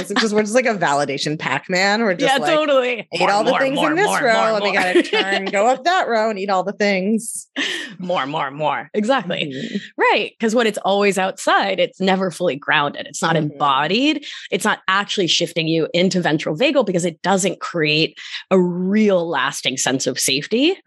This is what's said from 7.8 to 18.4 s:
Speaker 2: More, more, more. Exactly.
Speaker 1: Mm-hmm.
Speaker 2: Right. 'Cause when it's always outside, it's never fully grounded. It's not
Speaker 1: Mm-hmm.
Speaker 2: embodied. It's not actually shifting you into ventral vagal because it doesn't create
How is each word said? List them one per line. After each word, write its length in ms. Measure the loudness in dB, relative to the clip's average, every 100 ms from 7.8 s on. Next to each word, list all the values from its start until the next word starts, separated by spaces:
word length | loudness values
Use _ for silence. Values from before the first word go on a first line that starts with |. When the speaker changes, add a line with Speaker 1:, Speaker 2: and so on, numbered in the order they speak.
| -10 -10
Speaker 2:
More, 240 | -4 -2 -2
more, 240 | -4 -4
more. 400 | -4 -2 -2 -4
Exactly. 580 | -2 0 0 0 -4 -6
Speaker 1:
Mm-hmm. 240 | -6 -6 -8 -8 0
Speaker 2:
Right. 340 | 2 2 0 -4
'Cause 160 | 0 2
when 120 | 0
it's 100 | 0 0
always 320 | 2 2 2
outside, 640 | -2 -2 0 2 2 0
it's 180 | -2 0
never 320 | 0 2 0
fully 240 | -2 -2 -2
grounded. 500 | 0 0 0 -4 -12
It's 140 | -4
not 140 | 0 0
Speaker 1:
Mm-hmm. 160 | -2
Speaker 2:
embodied. 760 | -2 0 2 0 0 0 -2 -6 -16 -6
It's 120 | -2
not 160 | 0 -2 0
actually 400 | -2 0 -2 0
shifting 400 | 0 -2 -2 0
you 220 | 0 0
into 280 | 2 2 2
ventral 340 | 0 0 -2 0
vagal 300 | 2 2 2
because 180 | 0
it 180 | -2 -4
doesn't 360 | 0 0 0 -4
create 580 | -6 -2 2 2 0 -4 -14 -10